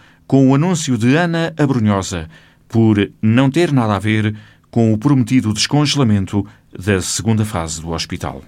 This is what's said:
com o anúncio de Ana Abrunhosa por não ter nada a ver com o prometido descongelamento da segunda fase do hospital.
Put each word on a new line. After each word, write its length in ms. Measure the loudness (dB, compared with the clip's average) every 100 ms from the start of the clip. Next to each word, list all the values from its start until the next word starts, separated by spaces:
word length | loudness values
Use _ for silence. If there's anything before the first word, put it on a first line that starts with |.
| -16 _ 0
com 240 | 4 4
o 60 | 4
anúncio 420 | 2 -2 -2 0
de 180 | 2 2
Ana 380 | 2 -2 -4 -2
Abrunhosa 720 | 0 2 2 0 -2 -8 -10 -16 -20 _ _
por 300 | 2 4 4 0 -2
não 300 | 0 2 2
ter 200 | 0 0
nada 240 | 0 0 -2
a 40 |
ver 360 | 0 -2 -2 -6 -12 _ _
com 200 | 0 2
o 60 | 2
prometido 560 | 2 0 2 0 0
descongelamento 920 | -2 0 0 0 0 2 0 0 -4 -4 -12 _ -8
da 240 | -2 0
segunda 420 | -2 -4 -2 0 0
fase 340 | -4 -6 -8
do 120 | -8
hospital. 500 | -8 -6 -6 -8 -8